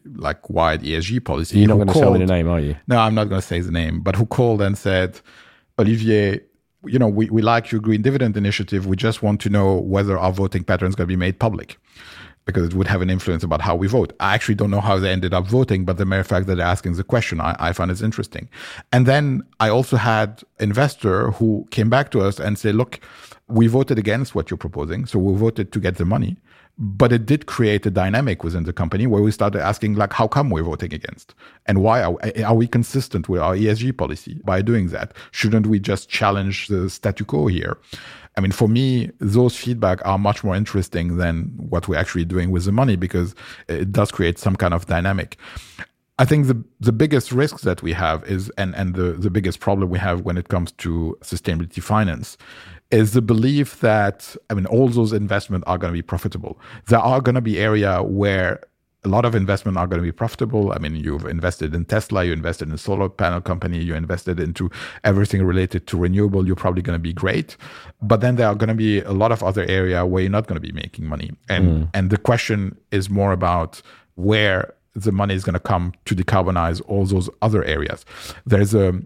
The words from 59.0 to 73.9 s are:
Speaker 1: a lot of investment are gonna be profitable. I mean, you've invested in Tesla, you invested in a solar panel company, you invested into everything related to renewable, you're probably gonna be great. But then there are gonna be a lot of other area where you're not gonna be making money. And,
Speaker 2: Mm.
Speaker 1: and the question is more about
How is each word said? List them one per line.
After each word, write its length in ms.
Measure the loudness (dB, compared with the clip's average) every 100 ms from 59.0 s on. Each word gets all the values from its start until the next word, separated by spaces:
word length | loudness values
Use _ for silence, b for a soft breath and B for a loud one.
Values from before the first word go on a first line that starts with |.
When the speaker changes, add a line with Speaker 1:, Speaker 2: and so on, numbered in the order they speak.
Speaker 1:
a 40 | 0
lot 160 | 2
of 100 | 2
investment 420 | 2 0 -2 -2 -2
are 120 | -2
gonna 140 | -2
be 100 | -2
profitable. 600 | -4 -6 -4 -2 0 0
I 60 | -2
mean, 160 | -4
you've 320 | -4 -4 -4 -4
invested 480 | -2 -2 -2 -4
in 100 | -4
Tesla, 380 | -2 -4 -2 -2
you 100 | 0
invested 360 | -2 -4 -6 -8
in 60 |
a 40 | -8
solar 300 | -4 -2 -2
panel 320 | -2 -2 -2
company, 420 | -4 -4 -4 -4
you 140 | -4 -4
invested 420 | -4 -4 -4 -4
into 320 | -4 -4 -6 B B B
everything 400 | 0 2 2 2
related 460 | 2 0 0 -4 -4
to 80 | -2
renewable, 500 | 0 2 2 0 0
you're 80 |
probably 280 | 0 0 -2
gonna 180 | -2 -4
be 120 | -4
great. 440 | -4 -2 -2 -4 -14 B B B -8
But 200 | 0 2
then 160 | 2 2
there 100 | 2
are 80 |
gonna 200 | 2 0
be 260 | 2 2 0
a 120 | 0
lot 200 | 2 2
of 100 | 2
other 220 | 0 0 0
area 380 | 0 2 0 0
where 160 | 0
you're 80 | 2
not 160 | 0 -2
gonna 140 | -6
be 120 | -8
making 340 | -10 -12 -10 -8
money. 260 | -8 -10 -12 -4
And, 180 | 2 4
Speaker 2:
Mm. 220 | 2 0
Speaker 1:
and 160 | 0 0
the 80 | 0
question 580 | 2 0 0 -2 -4 -8 _
is 180 | -4 -2
more 220 | 0 0
about 500 | 2 0 0 -2 -10 B